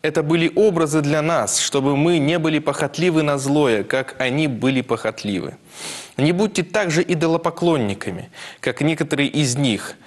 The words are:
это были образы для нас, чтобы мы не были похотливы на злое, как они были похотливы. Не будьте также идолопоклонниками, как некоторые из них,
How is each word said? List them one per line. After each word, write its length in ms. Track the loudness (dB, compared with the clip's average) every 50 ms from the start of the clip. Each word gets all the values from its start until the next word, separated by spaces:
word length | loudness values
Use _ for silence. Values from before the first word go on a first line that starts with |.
| -2
это 180 | 0 0 0
были 300 | 0 2 2 2 2 2 2
образы 460 | 4 4 4 4 2 0 2 2 0
для 220 | 2 2 0 2 2
нас, 340 | 2 2 0 0 0 -2
чтобы 400 | -2 -2 0 0 0 2 2 2
мы 220 | 2 4 4 2 2
не 180 | 2 2 0
были 220 | 0 0 0 0 0
похотливы 640 | 0 -2 -2 -2 -4 -4 -2 0 0 2 2 2 2
на 160 | 2 0 0
злое, 440 | 0 0 2 4 4 4 2 2 0
как 380 | 0 -2 -2 -2 -4 -6 -4
они 260 | -2 -2 0 0 0
были 340 | 0 -2 0 0 0 0 0
похотливы. 760 | 0 -2 -4 -2 -2 -4 -6 -4 -6 -4 -4 -4 -4 -6 -12 -14 _ -20 -18 -16 -14 -12 -12 -14 -16 -12 -2
Не 140 | 0 2 2
будьте 320 | 2 2 0 0 0 -4 -4
также 380 | -2 -2 -2 0 2 0 0
идолопоклонниками, 1300 | 0 0 0 0 2 0 0 0 0 -2 -2 0 2 2 2 2 0 -2 -4 -6 -8 -8 -8 -8 -12 -14 -18 -18 -18 -18 -16 -6
как 180 | -4 -4 -2 0
некоторые 480 | 0 0 0 0 -2 -2 0 0 0
из 300 | 0 0 0 0 0 0
них, 380 | 0 0 0 0 -2 -4 -10 -14 -16 -20